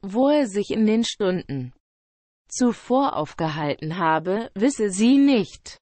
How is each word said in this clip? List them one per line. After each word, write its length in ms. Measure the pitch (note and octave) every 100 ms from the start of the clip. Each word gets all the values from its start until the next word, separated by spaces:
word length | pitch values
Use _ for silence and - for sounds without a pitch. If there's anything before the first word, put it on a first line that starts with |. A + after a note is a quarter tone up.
wo 260 | G3+ G3+ C#4
er 160 | D4+ C4
sich 240 | F#3+ G3+
in 160 | - G#3+
den 180 | A3
Stunden 720 | A#3 - G3 F#3 - C#3 B2 - _ _ _ _ _ _ _
zuvor 680 | - B3 G#3+ - B3+ C#4 -
aufgehalten 840 | D3+ - D#3+ D3+ D3+ C#3 D#3 F3
habe, 540 | E3 D#3+ E3 G3 A3+
wisse 380 | - A#3 C4+ G#3+
sie 260 | F#3 A3+ C#4
nicht. 640 | C#4 B3+ F#3 - - - _